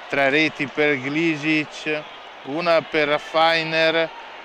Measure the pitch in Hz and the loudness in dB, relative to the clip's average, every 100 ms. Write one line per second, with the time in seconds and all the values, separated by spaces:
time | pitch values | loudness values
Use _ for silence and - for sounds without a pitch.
0 | - 139 139 151 156 - 139 - 147 139 | -4 2 2 4 2 0 -4 0 2 2
1 | 135 151 170 151 156 156 147 - 156 151 | -2 -2 0 0 0 0 -2 -8 -6 -6
2 | 147 - - - 135 156 175 165 139 160 | -8 -16 -18 -14 -8 -2 2 2 2 0
3 | 147 147 - 160 165 165 160 160 160 165 | 2 0 0 2 4 4 0 2 2 2
4 | 160 - - - | 0 -6 -16 -18